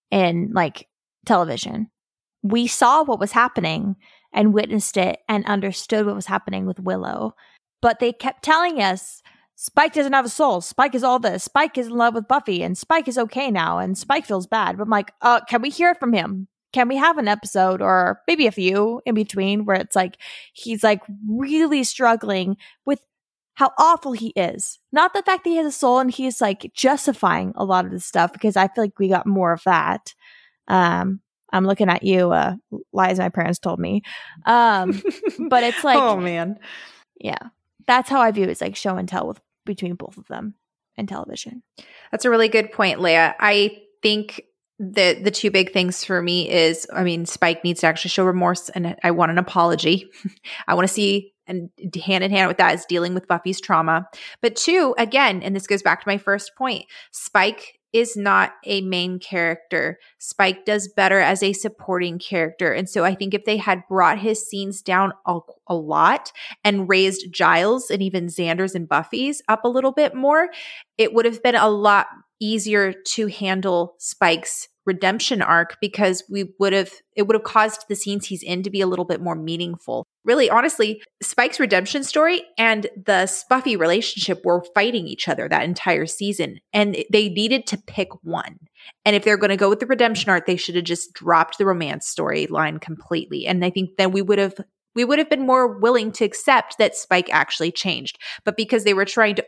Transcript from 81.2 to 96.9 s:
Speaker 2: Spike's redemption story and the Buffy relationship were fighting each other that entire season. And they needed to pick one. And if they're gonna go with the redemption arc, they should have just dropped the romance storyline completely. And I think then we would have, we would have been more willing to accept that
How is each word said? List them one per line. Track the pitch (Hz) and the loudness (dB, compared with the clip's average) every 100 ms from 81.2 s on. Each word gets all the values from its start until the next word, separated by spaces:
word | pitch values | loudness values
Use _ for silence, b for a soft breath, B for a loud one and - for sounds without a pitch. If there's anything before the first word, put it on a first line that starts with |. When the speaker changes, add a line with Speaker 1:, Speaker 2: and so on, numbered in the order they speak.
Speaker 2:
Spike's | - - 240 - | -4 -2 -2 0
redemption | 247 190 202 294 | 0 2 0 -6
story | 269 302 320 359 - - | -2 2 2 0 -4 -2
and | 226 214 202 196 | 0 0 -4 -6
the | 190 190 190 - - | 0 0 0 -4 0
Buffy | 254 262 202 | 0 0 0
relationship | 160 196 226 202 196 175 | 2 2 -2 -6 -4 -2
were | 180 175 175 | 0 -2 0
fighting | 208 226 233 156 | 0 0 -2 -6
each | - 175 | -8 -6
other | 151 156 | -4 -2
that | 156 | -2
entire | 170 175 185 151 160 | 0 -2 0 0 -2
season. | - 202 196 151 - _ | -6 -6 -4 -6 -8 _
And | 208 208 208 - | 0 0 -2 0
they | 208 208 | 2 2
needed | 180 220 262 - | -2 0 0 -2
to | 196 | -10
pick | - - 180 - | -8 -6 -6 -8
one. | 165 165 - - _ B B _ | -8 -8 -8 -16 _ B B _
And | 208 | 0
if | 202 | 2
they're | 214 208 | 2 2
gonna | 202 196 | 2 2
go | 196 | 2
with | 208 | 2
the | 240 | 0
redemption | 254 233 214 208 | 2 2 2 0
arc, | 175 180 | 0 0
they | 180 | -4
should | - | -2
have | 175 | -4
just | 170 170 - | -4 -6 -8
dropped | - 170 165 165 - | -8 2 2 2 0
the | 196 | 0
romance | 175 147 151 - | 0 -4 -6 -8
storyline | - 156 151 151 156 156 156 | -6 -4 -4 -2 -2 -4 -6
completely. | - 156 - 165 - 147 - | -12 -14 -6 -6 -6 -8 -4
And | 180 | -2
I | 180 | -2
think | 190 185 - | -2 -4 -2
then | 190 | 0
we | 196 | 0
would | 190 202 | 0 0
have, | 196 196 - _ _ | 0 -4 -18 _ _
we | 233 240 | -4 0
would | 294 | 0
have | 311 | 2
been | 277 262 | 0 2
more | 254 247 202 | 2 2 2
willing | 226 247 214 | 2 2 0
to | - | -2
accept | 208 - - 262 - - | -2 0 2 2 2 0
that | 208 | 0